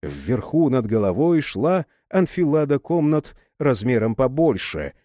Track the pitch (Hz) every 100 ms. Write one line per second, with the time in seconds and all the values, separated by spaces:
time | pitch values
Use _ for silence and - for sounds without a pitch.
0 | 76 71 73 120 - 160 156 127 110 110
1 | 101 92 165 165 143 95 143 185 156 _
2 | _ 190 180 - 165 156 147 143 - 170
3 | 151 151 - - _ _ 131 117 110 120
4 | 113 110 127 135 165 98 - 78 73 -